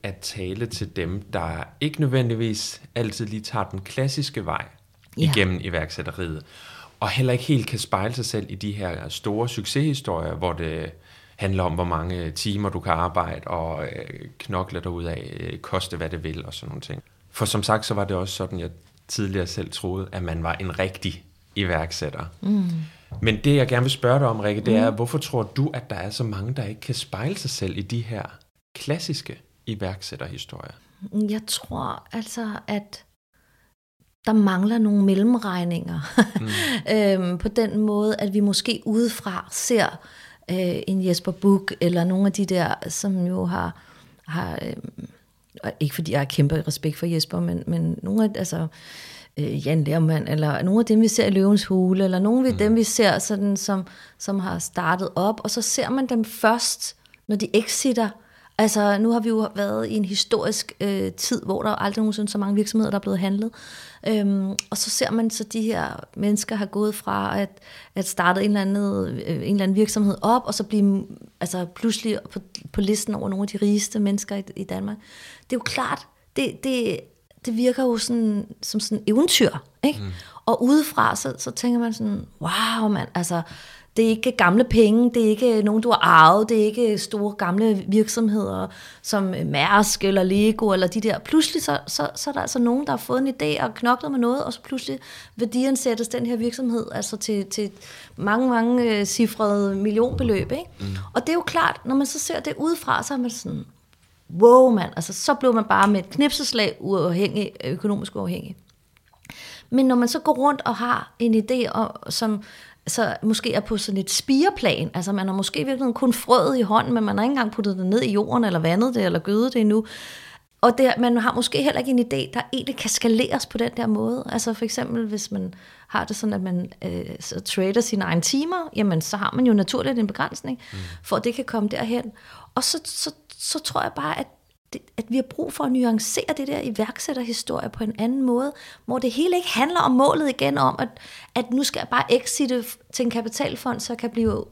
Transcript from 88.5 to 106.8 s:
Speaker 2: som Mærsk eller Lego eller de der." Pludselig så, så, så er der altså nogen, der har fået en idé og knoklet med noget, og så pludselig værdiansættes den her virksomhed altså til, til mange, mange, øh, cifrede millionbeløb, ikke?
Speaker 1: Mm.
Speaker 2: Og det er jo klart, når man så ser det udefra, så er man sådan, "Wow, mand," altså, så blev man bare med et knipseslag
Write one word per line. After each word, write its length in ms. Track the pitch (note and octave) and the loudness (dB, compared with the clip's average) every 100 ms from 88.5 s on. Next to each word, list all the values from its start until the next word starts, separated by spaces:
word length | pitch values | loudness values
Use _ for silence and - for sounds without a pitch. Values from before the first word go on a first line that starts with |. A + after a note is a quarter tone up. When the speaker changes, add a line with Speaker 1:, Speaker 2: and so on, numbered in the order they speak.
| F#3+ F#3+ - - - | -2 -6 -8 -20 -14
Speaker 2:
som 200 | - G#3 F#3+ E3+ D#3 | -4 0 0 -2 -2
Mærsk 580 | C#3+ E3 G3+ G#3 - | 2 4 6 4 2
eller 180 | G3 F#3+ | 2 4
Lego 500 | F#3 G3+ G#3+ G#3+ G#3+ | 4 6 4 4 4
eller 140 | F#3+ F3+ | 4 2
de 140 | A3 | 2
der." 180 | G#3+ G3 | 0 -2
Pludselig 440 | - D#4 D#4 E4+ | 2 4 4 0
så, 160 | - - - | -2 -2 -2
så, 240 | - D4 | -4 -4
så 160 | - D4 | -4 -6
er 40 | |
der 60 | C#4+ | -4
altså 180 | - B3 | -2 2
nogen, 280 | A#3+ B3+ D4 | 2 2 0
der 60 | |
har 40 | A#3+ | -4
fået 220 | - B3 | -2 0
en 80 | C4+ | 0
idé 360 | B3+ D3+ D3 | 0 -2 0
og 100 | A3+ | -2
knoklet 360 | - A#3+ B3 D4 | 0 0 2 0
med 60 | C4+ | 0
noget, 240 | A#3+ C4+ | 0 0
og 80 | - | -2
så 80 | - | -8
pludselig 360 | - C4 - C4+ - - - - | -8 -8 -6 -10 -12 -20 -18 -6
værdiansættes 720 | A3+ A#3+ C4+ C4 B3+ A3+ A3+ | -2 0 2 2 0 -2 -2
den 180 | B3 A#3+ | -4 -2
her 100 | A#3 | -2
virksomhed 500 | A#3 A#3+ B3+ A#3 - | -2 -2 -2 -2 -4
altså 240 | - G3 G#3 | -6 -6 -6
til, 300 | - G#3 G3 | -4 -4 -4
til 240 | A3 G3+ - - - - - | -4 -6 -8 -18 -20 -18 -6
mange, 320 | G3+ A3 C4 | -2 2 2
mange, 340 | A#3 A#3 B3 A#3 G#3 | 2 4 4 2 2
øh, 80 | G3+ | 0
cifrede 680 | - A3 - G#3 G3+ G3 | 2 0 2 0 2 0
millionbeløb, 800 | G3 G#3+ G#3+ B3 C4 A#3+ G3 E3 | 0 0 2 2 2 0 0 0
ikke? 120 | C4+ F4 - | -6 -8 -10
Speaker 1:
Mm. 60 | G2 - - | -8 -6 -4
Speaker 2:
Og 60 | A#3+ | -2
det 80 | C4+ | 0
er 60 | |
jo 60 | E4+ - | 0 0
klart, 340 | E4 - - | 2 2 0
når 100 | - | 0
man 120 | C4+ C#4 | 0 0
så 120 | D4+ | -2
ser 220 | - E4 | -4 -4
det 140 | D4+ - | -6 -4
udefra, 460 | D#4 E4 - - | -2 -2 0 0
så 120 | - | 0
er 40 | C#4 | -4
man 120 | A#3+ | -4
sådan, 340 | A#3 F#3 D3 - - _ _ _ _ - E3 | -6 -8 -10 -10 -18 _ _ _ _ -12 6
"Wow, 300 | A#3 B3+ C4 | 10 10 10
mand," 220 | G#3+ - - | 6 0 -4
altså, 160 | D#3+ | -6
så 220 | F#3+ - | -2 0
blev 200 | C#4 C4 | 2 4
man 100 | A3+ | 2
bare 240 | A3 G3 G3 | 4 4 6
med 120 | G3+ | 4
et 100 | F3+ | 0
knipseslag 640 | - C#4+ - C4 A#3 G#3 - | 0 2 2 -2 0 0 -2